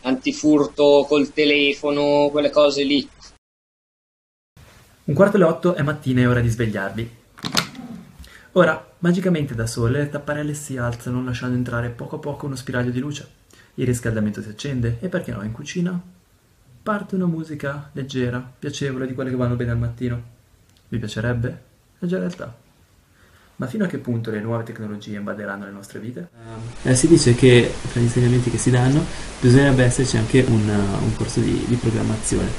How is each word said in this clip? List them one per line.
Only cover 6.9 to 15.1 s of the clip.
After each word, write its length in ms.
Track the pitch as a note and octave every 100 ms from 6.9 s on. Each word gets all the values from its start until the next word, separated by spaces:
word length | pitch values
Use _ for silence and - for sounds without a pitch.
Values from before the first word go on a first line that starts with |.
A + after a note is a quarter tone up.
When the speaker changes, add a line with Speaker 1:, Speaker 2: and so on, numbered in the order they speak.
| G2+ A#2 - _ - - - - - - - - - - - -
Speaker 2:
Ora, 420 | F#3 D#3+ D#3 - _
magicamente 540 | F3 F3 F#3 E3 C#3+
da 120 | A2+ A#2
sole, 320 | - A#2 C#3
le 100 | D3
tapparelle 460 | D3 D3 D3 D3+
si 240 | D3 - C3
alzano 440 | A#2+ A#2 - B2
lasciando 340 | B2+ A#2+ B2+ B2
entrare 340 | B2 A#2 A#2+
poco 260 | A#2 C#3 D3+
a 40 |
poco 260 | D3 C#3 D3
uno 100 | C3
spiraglio 340 | - B2+ B2
di 100 | B2
luce. 280 | D3 D3 - _ _ - _
Il 100 | -
riscaldamento 560 | B2 A#2 A#2 A2 G#2 G2+
si 80 | G#2
accende 480 | G#2 C#3+ C3 A#2 A#2+
e, 100 |
perché 220 | F#3